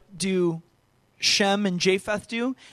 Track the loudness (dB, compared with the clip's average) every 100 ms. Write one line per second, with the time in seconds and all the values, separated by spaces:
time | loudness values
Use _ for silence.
0 | _ -8 -2 0 0 -2 -10 _ _ _
1 | _ _ 0 2 2 2 0 0 2 0
2 | 0 -6 -4 -4 -4 -6 -12